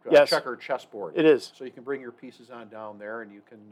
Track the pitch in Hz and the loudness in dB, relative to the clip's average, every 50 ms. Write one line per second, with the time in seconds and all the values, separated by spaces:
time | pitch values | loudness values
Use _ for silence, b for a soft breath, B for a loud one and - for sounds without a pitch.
0 | _ - 160 143 143 - 170 151 - 127 120 117 - - 139 - - _ - 107 | _ 4 6 6 6 6 2 -2 -4 -8 -12 -12 -10 -8 -8 -8 -10 _ -14 -12
1 | 95 82 - 165 156 156 143 117 - - - - 131 127 - 135 120 135 139 135 | -12 -6 -2 2 4 4 4 4 2 -6 -16 -18 -18 -18 -18 -16 -12 -10 -10 -10
2 | 131 120 117 _ 135 127 117 - 120 120 123 117 113 104 110 107 110 107 104 104 | -10 -16 -18 _ -20 -20 -20 -20 -20 -20 -20 -20 -20 -20 -18 -16 -16 -16 -16 -16
3 | 104 104 110 117 110 101 101 101 101 _ 120 107 104 107 | -14 -14 -14 -14 -14 -16 -20 -20 -20 _ -20 -20 -20 -20